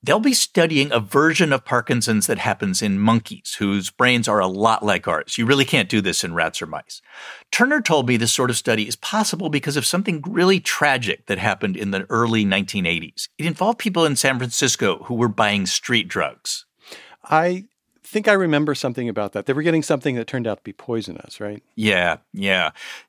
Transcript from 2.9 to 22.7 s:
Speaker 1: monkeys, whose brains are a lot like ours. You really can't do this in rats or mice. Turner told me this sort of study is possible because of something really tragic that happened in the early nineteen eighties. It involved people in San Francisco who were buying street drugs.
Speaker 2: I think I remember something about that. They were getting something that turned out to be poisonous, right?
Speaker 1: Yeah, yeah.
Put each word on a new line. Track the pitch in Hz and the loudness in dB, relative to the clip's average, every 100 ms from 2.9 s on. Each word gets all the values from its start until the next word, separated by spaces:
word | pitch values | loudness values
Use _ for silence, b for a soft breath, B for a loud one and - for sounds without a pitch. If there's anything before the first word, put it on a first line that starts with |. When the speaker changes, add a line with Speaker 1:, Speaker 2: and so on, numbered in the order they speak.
| 98 | 2
Speaker 1:
monkeys, | 107 113 110 110 - - | 4 2 0 -14 -10 -4
whose | 101 101 95 | 0 0 -4
brains | _ 123 123 107 | _ 4 4 2
are | 104 | 2
a | 92 | 2
lot | 95 110 110 104 | 2 2 2 2
like | 90 - | 0 0
ours. | 80 - - | -4 -4 -4
You | 117 | 2
really | 139 - | 2 2
can't | 147 92 | 2 2
do | 110 | 0
this | 95 85 | 0 -2
in | 92 85 | -4 -2
rats | 80 - | -2 -2
or | 80 | -8
mice. | 78 - - B B B B B | -10 -10 -20 B B B B B
Turner | - 247 294 | 0 2 2
told | 220 156 123 | 2 2 4
me | 120 | 2
this | 117 | 2
sort | - 127 | 0 0
of | 120 | 0
study | - 113 107 | 0 -2 -2
is | - | -6
possible | - 208 214 165 180 | -4 -2 -2 -2 -2
because | 147 143 143 | -4 -2 -2
of | - | -2
something | 175 196 165 147 | -2 -2 -4 -4
really | 220 180 190 | 0 4 2
tragic | - - 147 131 113 - - | 0 0 2 2 -2 -6 -4
that | 95 | -2
happened | 104 98 104 95 | -2 -2 -2 -2
in | 101 | -2
the | 95 95 | -4 -2
early | 117 117 113 104 | 0 2 2 2
nineteen | 95 98 104 87 | 2 0 -2 -2
eighties. | 85 82 - - _ | -2 -6 -12 -14 _
It | 156 | -6
involved | 160 196 233 | -2 -2 -2
people | 220 180 160 | -2 0 0
in | 135 | 2
San | 139 131 | 0 0
Francisco | 123 - 131 - 110 85 - | -4 -2 -2 0 0 -2 -4
who | 120 | 0
were | 117 | 0
buying | 101 107 101 92 | 2 0 2 -2
street | - - 120 90 | -4 -2 -2 -2
drugs. | - 73 58 - - - _ B B B B | -4 -4 -6 -10 -10 -12 _ B B B B
Speaker 2:
I | - 156 170 185 202 _ _ _ - | 0 2 2 -2 -8 _ _ _ -6
think | 214 214 | -2 2
I | |
remember | 202 180 147 151 139 | 4 4 2 2 -2
something | 135 120 120 | -4 -4 -4
about | 104 104 | -4 -4
that. | 104 98 | -6 -2
They | |
were | 135 | 0
getting | 156 160 | 2 0
something | 151 147 143 123 | 2 0 0 -4
that | 113 | -4
turned | 131 117 | -4 -4
out | 101 | -6
to | |
be | - | -10
poisonous, | 98 - 117 98 - - - | -18 -6 -6 -6 -12 -16 -12
right? | 104 104 _ - | -12 -12 _ -2
Speaker 1:
Yeah, | 107 95 87 80 _ | 2 4 2 -2 _
yeah. | 98 98 92 82 | -6 0 2 0